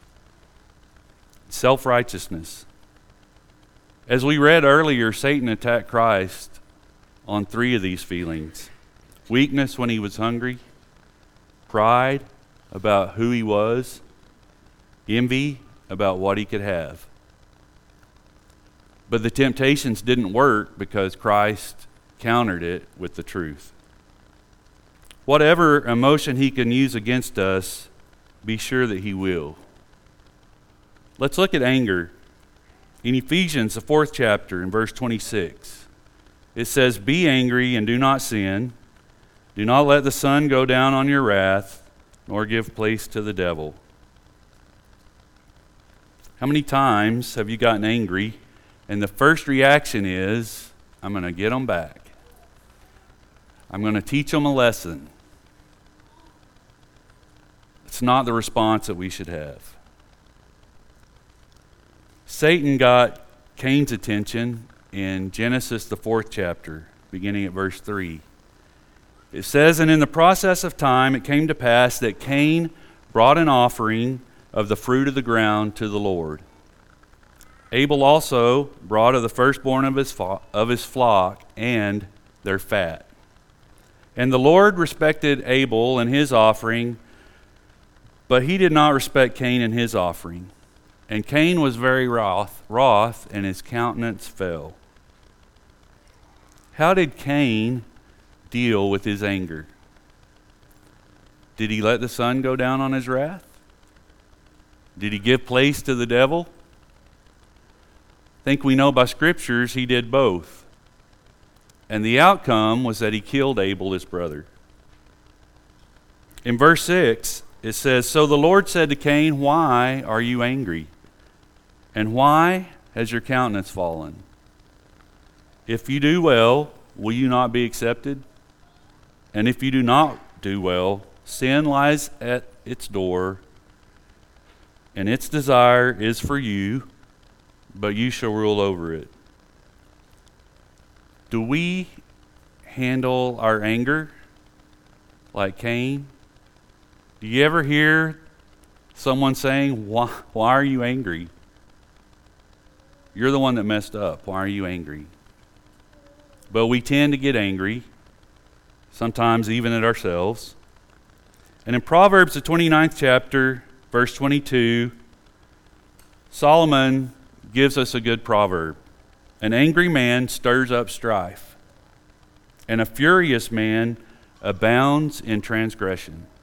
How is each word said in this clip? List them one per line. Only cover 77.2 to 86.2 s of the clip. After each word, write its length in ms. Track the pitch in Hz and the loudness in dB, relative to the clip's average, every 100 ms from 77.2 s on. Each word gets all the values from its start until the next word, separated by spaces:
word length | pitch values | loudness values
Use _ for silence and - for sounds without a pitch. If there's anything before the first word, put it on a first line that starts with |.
| _ - - - - | _ -20 -20 -20 -6
Abel 280 | 123 143 143 | -2 0 4
also 680 | 135 156 - 127 117 135 139 - | 4 4 2 2 2 2 -2 -10
brought 320 | 90 107 117 | -4 2 4
of 80 | 127 | 4
the 80 | 117 | 0
firstborn 540 | - 127 - 131 131 | 0 2 2 -2 0
of 120 | 135 135 | 0 -2
his 160 | 131 | -4
fo-, 280 | - 92 95 - | -6 -8 -8 -6
of 160 | 104 117 | -2 0
his 160 | 120 - | -2 -4
flock 580 | 131 120 101 92 98 - - | 0 4 4 2 -4 -16 -8
and 500 | 117 117 104 104 95 - _ _ | -4 -2 -2 -4 -8 -18 _ _
their 160 | 98 95 | -4 -4
fat. 460 | - 104 85 80 - _ _ _ _ _ _ _ _ _ _ - | -2 -2 -2 -6 -18 _ _ _ _ _ _ _ _ _ _ -4
And 160 | 127 | 0
the 80 | 131 | 4
Lord 380 | 139 180 208 180 | 6 8 6 4
respected 640 | 160 - 156 151 151 135 123 | -4 0 0 0 0 0 0
Abel 540 | 131 131 113 123 127 | 0 0 0 0 0
and 100 | 117 | 0
his 240 | 139 | 0